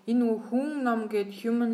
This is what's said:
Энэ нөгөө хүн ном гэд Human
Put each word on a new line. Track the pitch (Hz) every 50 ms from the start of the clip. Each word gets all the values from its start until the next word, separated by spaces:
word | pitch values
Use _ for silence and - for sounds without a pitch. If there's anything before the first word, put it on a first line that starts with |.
| -
Энэ | 220 233 247
нөгөө | 240 226 226 214 - -
хүн | 233 254 285 302 302 285 262
ном | 240 233 226 220 214
гэд | 214 208 202 202 196 -
Human | - 226 233 240 240 226